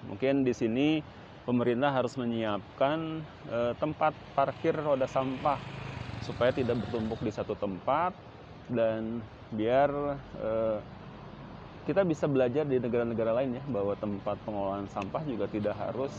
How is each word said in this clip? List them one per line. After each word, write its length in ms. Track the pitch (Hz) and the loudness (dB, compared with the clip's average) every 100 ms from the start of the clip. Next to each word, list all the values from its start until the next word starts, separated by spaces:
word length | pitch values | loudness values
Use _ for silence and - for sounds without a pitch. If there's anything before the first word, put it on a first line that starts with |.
| 107 | -10
Mungkin 320 | 101 131 139 | 0 2 4
di 80 | 127 | 4
sini 480 | 117 117 117 147 156 147 - - - - | 4 2 4 4 2 -2 -12 -16 -8 0
pemerintah 400 | 123 120 120 143 | 2 4 4 4
harus 320 | 135 123 - | 4 0 0
menyiapkan, 1040 | 120 113 110 101 - - 135 160 160 160 151 - - | -2 0 0 -2 -4 2 2 2 -2 -6 -8 -12 -6
eh, 260 | 117 120 117 | -2 0 0
tempat 320 | 151 156 156 - - - | -2 2 0 0 -2 0
parkir 400 | 139 - 165 160 | 2 2 0 2
roda 320 | 151 135 127 | 2 2 2
sampah 480 | 135 131 131 151 131 - - - - - - | 0 0 0 0 0 -2 -10 -8 -8 -8 -8
supaya 320 | - 113 120 | -6 2 4
tidak 320 | 135 120 120 | 4 2 0
bertumpuk 360 | 101 117 110 113 | 0 -2 -2 -2
di 80 | 113 | -2
satu 240 | 104 101 101 | -2 -2 -2
tempat 560 | 101 92 123 143 180 180 - - - - - | -2 -2 0 2 2 -2 -12 -18 -18 -16 -4
dan 560 | 120 113 110 113 117 110 - - 110 | 2 2 2 -2 -4 -8 -12 -6 -2
biar, 640 | 110 127 143 143 143 139 - 104 | 2 6 4 2 -2 -4 -8 -6
eh, 360 | 110 113 113 107 - - - - - - - - - - - | -2 0 2 0 -4 -14 -14 -14 -14 -14 -14 -14 -14 -8 -2
kita 140 | 151 | 2
bisa 220 | 190 151 160 | 2 2 4
belajar 380 | 135 127 131 151 | 4 4 4 2
di 80 | 127 | 2
negara-negara 560 | 120 120 117 113 113 113 | 2 2 2 2 2 2
lain 160 | 135 123 | 2 -2
ya, 80 | 135 | -2
bahwa 220 | 104 101 101 | 0 0 0
tempat 460 | 104 101 104 104 | -2 -2 -2 -4
pengolahan 460 | - 104 98 98 98 | -4 -2 0 -2 -4
sampah 300 | 107 98 139 | -4 -4 -4
juga 220 | 156 110 101 | -2 -2 -2
tidak 320 | 107 104 104 | 0 0 0
harus 320 | 98 101 139 | -2 -2 -4